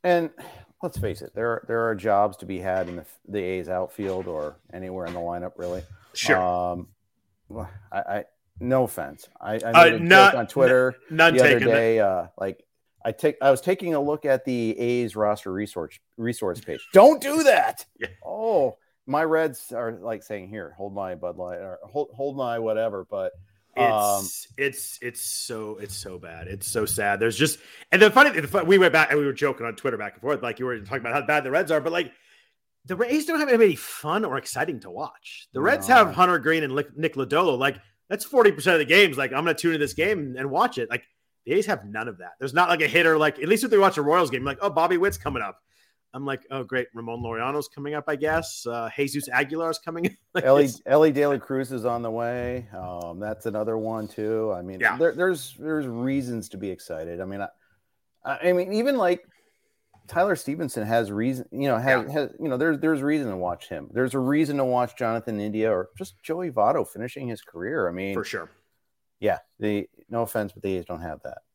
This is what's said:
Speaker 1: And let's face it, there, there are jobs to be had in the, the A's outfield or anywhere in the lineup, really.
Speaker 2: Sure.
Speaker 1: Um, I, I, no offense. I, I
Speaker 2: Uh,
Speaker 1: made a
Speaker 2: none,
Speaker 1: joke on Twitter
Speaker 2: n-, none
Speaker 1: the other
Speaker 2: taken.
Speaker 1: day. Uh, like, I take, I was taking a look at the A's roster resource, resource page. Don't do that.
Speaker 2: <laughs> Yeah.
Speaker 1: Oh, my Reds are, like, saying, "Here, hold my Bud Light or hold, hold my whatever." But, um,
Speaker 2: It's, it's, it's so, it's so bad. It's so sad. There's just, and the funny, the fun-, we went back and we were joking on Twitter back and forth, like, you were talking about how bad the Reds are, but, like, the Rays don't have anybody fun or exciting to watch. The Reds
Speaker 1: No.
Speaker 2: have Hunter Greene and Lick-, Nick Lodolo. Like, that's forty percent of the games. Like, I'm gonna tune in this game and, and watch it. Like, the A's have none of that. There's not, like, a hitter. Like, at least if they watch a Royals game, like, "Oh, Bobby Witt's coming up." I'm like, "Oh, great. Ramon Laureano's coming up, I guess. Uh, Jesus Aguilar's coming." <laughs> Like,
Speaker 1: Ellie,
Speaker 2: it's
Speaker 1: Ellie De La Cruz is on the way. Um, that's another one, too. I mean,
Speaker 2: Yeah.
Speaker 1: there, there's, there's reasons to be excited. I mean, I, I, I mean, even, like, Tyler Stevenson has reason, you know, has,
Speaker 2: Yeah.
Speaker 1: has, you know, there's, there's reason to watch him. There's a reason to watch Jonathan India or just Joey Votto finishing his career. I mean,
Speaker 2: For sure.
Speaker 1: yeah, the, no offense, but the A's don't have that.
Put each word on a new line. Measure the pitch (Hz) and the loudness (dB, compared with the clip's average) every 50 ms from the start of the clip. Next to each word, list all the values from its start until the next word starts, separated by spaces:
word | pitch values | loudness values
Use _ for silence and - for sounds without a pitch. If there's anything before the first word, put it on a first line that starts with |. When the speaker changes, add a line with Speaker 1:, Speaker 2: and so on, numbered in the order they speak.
| - | 4
Speaker 1:
And | 180 175 170 165 156 - - - - - - - _ _ _ | 4 2 2 2 -2 -8 -14 -20 -20 -20 -20 -20 _ _ _
let's | - 165 - - | -10 -8 -6 -4
face | 95 104 82 - | -6 -6 -6 -8
it, | - - _ | -12 -14 _
there, | 107 113 117 117 - - | -4 -4 -2 -4 -4 -4
there | - 117 117 117 113 | -4 -2 -2 0 -2
are | 113 | -2
jobs | 95 92 110 101 101 104 104 92 - | -2 0 2 4 4 2 2 0 -8
to | 92 | -10
be | 90 95 87 | -10 -8 -6
had | 90 95 92 92 92 87 | -4 -2 -2 -2 -4 -4
in | 87 | -8
the, | 87 78 - - _ _ - | -12 -14 -16 -20 _ _ -8
the | 98 104 | -6 -4
A's | 90 90 95 92 82 80 | -4 -4 -4 -4 -6 -6
outfield | 92 90 92 - - - 101 98 92 92 92 90 | -6 -6 -6 -6 -8 -8 -6 -6 -4 -6 -6 -6
or | 82 78 73 76 73 _ _ _ | -8 -8 -8 -8 -12 _ _ _
anywhere | - 90 92 92 92 92 87 | -16 -14 -12 -10 -10 -10 -10
in | 85 87 | -8 -8
the | 90 | -8
lineup, | 87 87 87 87 90 92 - | -6 -6 -6 -6 -8 -10 -10
really. | - 87 87 90 92 85 _ - _ _ _ | -10 -8 -8 -8 -8 -10 _ -20 _ _ _
Speaker 2:
Sure. | - - - - 123 | -8 -4 0 2 2
Speaker 1:
Um, | 92 92 90 90 87 90 90 87 87 90 - _ _ _ _ _ _ _ _ _ _ _ _ 101 113 101 90 95 101 - _ | 2 2 0 0 0 -2 -2 -4 -6 -10 -12 _ _ _ _ _ _ _ _ _ _ _ _ -12 -12 -12 -12 -14 -20 -18 _
I, | - 98 | -6 -6
I, | - - 98 104 - _ _ _ _ _ _ 85 | -4 -4 -6 -6 -6 _ _ _ _ _ _ -8
no | 117 123 131 131 127 | -2 0 2 2 2
offense. | 107 - - 73 69 73 - - _ _ - | 0 -4 -10 -10 -10 -12 -18 -20 _ _ -14
I, | - 101 107 | -8 -6 -6
I | 113 | -4
Speaker 2:
Uh, | - 117 117 165 170 | -4 4 8 8 8
Speaker 1:
made | 170 - | 8 6
a | - | 2
Speaker 2:
none, | 170 170 185 190 196 196 | 4 8 10 10 10 10
Speaker 1:
joke | - 123 | 6 4
on | 113 | -4
Twitter | - - 139 131 123 127 127 127 127 123 - _ - | -2 2 4 6 6 6 6 4 2 -2 -6 _ -6
Speaker 2:
n-, | 156 | 4
none | 160 165 170 165 | 6 6 6 8
Speaker 1:
the | 127 | 8
other | - 143 135 117 | 8 8 6 6
Speaker 2:
taken. | 123 117 | 4 4
Speaker 1:
day. | 113 113 113 113 113 110 | 4 4 4 4 4 4
Uh, | 104 98 92 87 85 87 _ - | 4 2 2 -2 -4 -8 _ -6
like, | 95 98 92 _ _ _ _ _ _ _ _ _ - | -6 -6 -6 _ _ _ _ _ _ _ _ _ -8
I | 117 | -8
take, | 110 - - 151 - - | -6 0 0 0 0 4
I | 131 139 | 4 4
was | 135 127 | 4 4
taking | - 180 190 190 190 175 160 | 2 -2 -2 0 -2 -2 -2
a | 143 | 0
look | 143 147 151 151 - | 0 0 -2 -2 0
at | 143 131 127 - | 0 0 0 0
the | 135 127 120 117 113 107 - | -2 -2 0 0 -2 -2 -2
A's | 120 120 123 123 120 107 95 | 0 0 0 0 -2 -4 -2
roster | 107 107 104 104 - - 101 | 0 0 0 0 -2 -4 -8
resource, | 92 98 104 101 - 90 80 71 - - _ _ _ | -6 -6 -6 -6 -6 -10 -10 -10 -12 -20 _ _ _
resource | - 113 117 117 - 110 92 85 113 | -6 -6 -6 -4 -4 -4 -6 -6 -6
page. | - - 76 - - - | -8 -10 -10 -10 -12 4
Don't | - 190 214 285 311 262 | 8 10 10 10 8 6
do | 254 277 294 320 | -2 -2 0 4
that. | 311 269 226 - - - - - - _ | 6 6 6 6 2 0 -2 -6 -18 _
Speaker 2:
<laughs> | _ _ | _ _
Yeah. | 117 - 90 _ - | -14 -14 -14 _ -14
Speaker 1:
Oh, | - - 214 220 226 214 170 139 123 - _ _ _ _ _ _ | -12 -8 -4 -2 0 2 2 2 2 -2 _ _ _ _ _ _
my | - 135 151 160 | -4 -2 -2 0
Reds | 160 160 160 160 156 123 - - - | 0 0 0 0 -2 -4 -8 -16 -10
are, | 127 113 120 113 117 90 | -8 -6 -6 -6 -8 -8
like, | 90 117 113 101 | -8 -8 -8 -8
saying, | - - 107 101 92 98 | -8 -12 -12 -12 -10 -12
"Here, | 107 107 87 71 - | -12 -12 -12 -12 -12
hold | - 98 101 98 | -12 -12 -10 -8
my | 101 95 92 90 | -8 -8 -8 -8
Bud | 80 90 87 85 | -8 -8 -10 -8
Light | 85 90 90 90 87 | -8 -10 -10 -10 -12
or | 95 95 90 - | -12 -14 -14 -16
hold, | - - - 147 147 - - | -18 -10 -6 -6 -6 -6 -6
hold | 117 139 143 135 | -8 -6 -6 -4
my | 139 131 120 117 117 | -4 -4 -4 -4 -2
whatever." | 113 110 107 110 113 113 101 95 92 _ | -2 -2 0 0 -2 -2 -4 -6 -8 _
But, | 104 98 95 92 - - - _ _ _ _ _ _ | -6 -6 -6 -6 -8 -10 -20 _ _ _ _ _ _
um, | - 120 - 110 104 104 104 101 98 95 | 0 2 2 4 4 2 2 2 0 -2
Speaker 2:
It's, | 92 - - - _ - | -6 -10 -12 -14 _ -6
it's, | - 139 139 135 - - - - - | -4 -4 -4 -4 -6 -12 -14 -14 -10
it's | 123 123 120 - | -10 -10 -10 -8
so, | - - - - - - 120 110 110 107 107 | -10 -8 -8 -8 -8 -8 -8 -8 -8 -10 -10
it's | 95 104 98 - | -12 -12 -14 -14
so | - - 98 92 87 | -14 -12 -14 -14 -14
bad. | 82 85 82 82 82 90 | -14 -14 -14 -12 -12 -12
It's | 98 98 - | -12 -10 -10
so | - - 113 107 | -4 -2 -2 -2
sad. | 98 - - 104 101 101 95 | -2 -2 -2 0 0 0 2
There's | 110 117 107 | 0 0 2
just, | 104 151 151 - - - - - - - _ | 2 0 0 0 -6 -14 -20 -20 -20 -2 _
and | 165 185 | 8 8
the | 214 214 | 8 8
funny, | 208 269 294 294 214 175 | 10 8 6 8 6 0
the | 143 - | -4 0
fun-, | - 202 165 | -2 0 4
we | 165 196 190 | 6 6 8
went | 185 170 147 | 8 8 6
back | 160 151 143 | 6 4 4
and | 139 147 | 4 2
we | 143 | 2
were | 139 135 | 0 -2
joking | - 147 143 127 - 117 | 0 -2 -2 -2 -4 -8
on | 117 107 | -8 -8
Twitter | - - 135 117 104 | -4 -4 -4 -4 -4
back | 104 101 - | -8 -10 -12
and | - | -8
forth, | - 139 147 135 | -4 -4 -2 -2
like, | 123 120 110 110 | -2 -8 -6 -6
you | 127 | -6
were | 127 120 110 | -6 -6 -8
talking | 101 98 135 131 | -8 -8 -8 -6
about | 117 117 | -4 -2
how | 120 143 139 | -2 -2 0
bad | 151 151 151 131 | 2 0 0 0
the | 131 | 0
Reds | 139 165 190 147 | 0 0 0 2
are, | 160 151 | 0 0
but, | 131 165 | 0 -2
like, | 165 175 165 120 _ _ _ _ _ _ _ _ _ _ _ _ _ _ _ | -2 -2 -4 -6 _ _ _ _ _ _ _ _ _ _ _ _ _ _ _
the | 127 185 | -10 -4
Rays | 180 240 240 277 311 294 | -4 -2 0 0 -2 0
don't | - 330 302 | -2 -2 -2
have | 302 277 | 2 4
anybody | 247 226 226 196 151 | 6 8 8 6 6
fun | - - - - - - 151 170 208 220 | 0 -8 -14 -14 -10 -4 -2 -2 -2 -2
or | 160 127 135 | -2 -4 -6
exciting | - - - 127 147 175 147 107 | -6 -6 -4 -4 -4 -4 -4 -8
to | - 95 | -12 -14
watch. | 87 110 156 - - _ _ - - - - _ | -10 -10 -10 -10 -12 _ _ -20 -20 -20 -20 _
The | _ 131 | _ 0
Reds | 147 214 277 - - 226 | 2 2 2 0 4 6
Speaker 1:
No. | 254 | 8
Speaker 2:
have | 240 208 165 - | 8 8 6 4
Hunter | 175 180 180 180 160 | 2 4 4 4 2
Greene | 135 156 165 160 151 | 2 2 0 2 0
and | 135 | -2
Lick-, | 131 147 143 - - | -2 -4 -4 -6 -6
Nick | 143 160 156 - | -4 -4 -4 -2
Lodolo. | 135 131 - 143 156 185 165 135 120 | -2 -2 0 2 2 2 2 2 2
Like, | 135 143 135 - _ _ _ _ _ _ | 0 -2 -2 -4 _ _ _ _ _ _
that's | 190 202 - | -8 -8 -6
forty | - 285 254 226 202 | 2 4 6 6 6
percent | 151 147 143 185 175 | 6 4 2 2 4
of | 160 | 4
the | 147 | 4
games. | 123 160 196 202 175 135 131 | 6 6 6 6 6 4 -2
Like, | 135 123 | -4 -2
I'm | 131 139 | -2 -2
gonna | 160 170 156 | 0 0 -2
tune | - - 170 160 | 0 0 0 0
in | 151 | 0
this | 147 139 | -2 -2
game | - - 160 202 214 180 | 0 -2 0 0 0 -2
and, | 147 135 123 | -4 -8 -8
and | 127 135 139 | -6 -6 -2
watch | 135 170 240 - - 131 | 0 2 0 0 0 -4
it. | 117 110 | -6 -4
Like, | 123 120 - _ _ _ _ _ _ _ _ | -6 -8 -8 _ _ _ _ _ _ _ _
the | 117 151 | -2 0
A's | 196 202 | 0 0
have | 208 196 120 98 | 0 -4 -6 -6
none | 101 104 110 113 | -10 -10 -8 -8
of | 120 101 87 | -8 -10 -14
that. | 87 87 - _ | -18 -20 -12 _
There's | 135 135 123 | -10 -4 0
not, | 165 180 170 | 0 2 2
like, | 175 156 | 2 2
a | 156 | 2
hitter. | 139 110 175 165 165 160 156 | 2 4 4 4 6 4 4
Like, | 156 151 - - | 2 2 0 -2
at | 143 165 | 0 0
least | 214 220 269 | 0 0 2
if | 240 | 2
they | 220 202 | 4 4
watch | 196 185 - 151 | 4 4 2 2
a | |
Royals | 143 147 165 175 143 123 | 0 2 2 2 2 0
game, | 123 123 131 | -2 -4 -4
like, | 139 135 - | -6 -6 -4
"Oh, | 202 196 | -4 -2
Bobby | 147 160 165 180 185 | 0 2 2 2 2
Witt's | 170 185 202 196 - | 0 0 -2 -2 -4
coming | - 151 135 120 | -8 -6 -6 -6
up." | 104 98 - _ _ _ _ _ _ _ _ _ _ _ - | -8 -8 -10 _ _ _ _ _ _ _ _ _ _ _ -14
I'm | 131 139 | -10 -6
like, | 139 135 127 _ _ | -6 -8 -8 _ _
"Oh, | 135 135 | -10 -10
great. | 123 - 131 127 123 - _ | -8 -4 -4 -4 -4 -4 _
Ramon | 117 117 117 117 120 | -12 -10 -10 -8 -8
Laureano's | 120 113 117 113 120 131 139 151 139 | -8 -6 -6 -4 -4 -4 -4 -6 -8
coming | - _ 143 139 147 151 | -8 _ -12 -10 -8 -8
up, | 147 143 | -6 -4
I | - 151 | -4 -4
guess. | 131 147 151 156 165 160 - - - - | -2 -2 -2 -2 -2 -4 -6 -12 -10 -8
Uh, | 120 117 117 117 113 - | -8 -6 -6 -6 -8 -2
Jesus | - 139 135 139 147 135 135 | -4 -4 -2 -2 -8 -8 -2
Aguilar's | 127 127 143 139 160 160 165 165 156 - | -2 -2 -2 0 -4 -4 -4 -4 -4 -6
coming." | _ 170 165 170 170 185 - _ | _ -10 -8 -4 -4 -4 -4 _
<laughs> | _ _ _ | _ _ _
Like, | 180 - | 0 4
Speaker 1:
Ellie, | 131 139 143 143 | 6 6 6 6
Speaker 2:
it's | 131 117 - _ | 2 0 -8 _
Speaker 1:
Ellie | - 135 151 160 156 | 4 6 6 6 6
De | 135 139 147 | 4 2 2
La | 143 143 127 | 2 0 -2
Cruz | - - 139 131 135 120 | -4 -4 -4 -4 -4 -4
is | 135 120 110 | -6 -4 -4
on | 123 117 120 | -2 -4 -2
the | 117 113 | -4 -6
way. | 110 117 117 117 123 123 123 123 123 127 117 101 | -4 -4 -4 -4 -4 -4 -6 -6 -6 -8 -10 -12
Um, | 101 92 92 90 90 87 87 85 85 90 | -14 -12 -10 -10 -10 -10 -10 -10 -10 -8
that's | 104 107 110 110 - | -8 -8 -8 -6 -8
another | 113 101 107 107 113 113 | -6 -4 -2 -4 -2 -4
one, | 110 110 113 113 110 107 | -4 -4 -6 -6 -6 -8
too. | 101 - - 107 107 110 110 110 107 98 | -10 -8 -6 -4 -4 -2 -2 -2 -2 -4
I | 87 | -6
mean, | 90 92 95 92 | -8 -10 -6 -2
Speaker 2:
Yeah. | 104 110 90 123 | 0 0 2 2
Speaker 1:
there, | 160 170 | 0 0
there's, | - 143 180 185 180 147 131 - - - | 2 0 0 0 0 -2 -8 -16 -16 -10
there's | 139 156 156 151 143 127 | -6 -4 -4 -4 -4 -6
reasons | 117 117 123 131 135 139 127 123 120 110 95 - | -6 -4 -2 -2 -2 -2 -4 -4 -8 -8 -10 -10
to | - 95 | -12 -10
be | 101 98 | -8 -8
excited. | 92 - - - 85 80 80 85 85 87 | -8 -10 -10 -12 -10 -10 -8 -10 -8 -8
I | 95 | -8
mean, | 95 98 101 | -8 -8 -8
I, | 98 - _ _ _ _ _ _ _ _ _ _ _ _ _ _ _ | -10 -10 _ _ _ _ _ _ _ _ _ _ _ _ _ _ _
I, | 131 139 - 156 180 | -10 -8 -2 0 0
I | |
mean, | 180 180 185 185 | 2 0 0 -2
even, | 208 214 240 277 277 247 | -2 -2 0 0 0 2
like, | 196 175 180 175 _ _ _ _ _ _ _ _ _ _ _ _ _ _ _ _ _ - | 2 0 0 -2 _ _ _ _ _ _ _ _ _ _ _ _ _ _ _ _ _ -6
Tyler | - 165 185 208 180 | -2 0 0 0 0
Stevenson | - - - 147 170 165 127 - 120 107 | -4 -4 -8 -6 -6 -6 -6 -6 -6 -4
has | 104 113 117 113 101 | 0 0 0 0 0
reason, | 101 104 113 131 131 127 - _ | -4 -2 -2 -2 -4 -6 -10 _
you | - 98 139 139 | -8 -4 -2 0
know, | 120 110 | 0 0
has, | 120 135 131 123 110 | 2 2 0 0 0
Speaker 2:
Yeah. | - | -4
Speaker 1:
has, | 143 156 139 - - - | -4 -4 -4 -4 -8 -8
you | 156 151 | -6 -4
know, | 127 | -2
there's, | 123 151 165 156 139 | 0 0 0 0 0
there's | 156 160 160 139 | 0 0 0 0
reason | 135 147 151 151 139 113 | 0 -2 -2 -2 -2 -4
to | 95 | -6
watch | 90 90 90 87 - - - | -4 -4 -6 -6 -8 -10 -12
him. | 92 76 71 - | -12 -12 -12 -6
There's | - 113 127 127 131 | -2 -2 -2 0 0
a | 139 | -2
reason | 127 131 143 151 160 143 143 139 | 0 2 2 2 2 0 0 0
to | 135 | 0
watch | 127 123 123 123 120 - | 2 2 0 0 -2 -4
Jonathan | - 123 113 113 117 - 120 110 104 | -4 -4 -2 -2 -4 -4 -6 -6 -4
India | 104 107 104 110 110 113 | -4 -4 -2 0 0 2
or | 104 90 92 - _ - | 0 0 -2 -6 _ -14
just | 190 - _ _ | -14 -14 _ _
Joey | _ - 160 175 185 165 | _ -8 -6 -6 -6 -4
Votto | 127 110 104 113 147 151 - | 0 2 2 2 2 0 -2
finishing | - - 98 117 123 - 143 135 | -4 -8 -12 -12 -10 -10 -10 -10
his | 120 113 - | -10 -10 -10
career. | - - _ 82 87 110 151 151 101 87 | -14 -18 _ -10 -8 -6 -4 -4 -4 -4
I | |
mean, | 85 92 95 98 98 | -4 -6 -6 -6 -6
Speaker 2:
For | - | -6
sure. | 101 - - 98 82 - _ _ _ _ _ _ _ _ _ _ _ _ _ _ | -8 -8 -10 -12 -12 -14 _ _ _ _ _ _ _ _ _ _ _ _ _ _
Speaker 1:
yeah, | 104 104 87 - _ _ _ _ | -2 -2 -2 -2 _ _ _ _
the, | 107 107 104 101 - _ _ - _ _ | -4 -2 -2 -4 -4 _ _ -20 _ _
no | 113 117 | -4 -4
offense, | 117 101 - 113 104 98 | -4 -4 -4 -4 -4 -6
but | _ 101 | _ -8
the | - 98 95 | -6 -6 -6
A's | 90 85 | -6 -6
don't | - 90 82 | -8 -12 -10
have | 85 82 78 - _ | -10 -10 -12 -12 _
that. | - - - _ _ | -16 -16 -16 _ _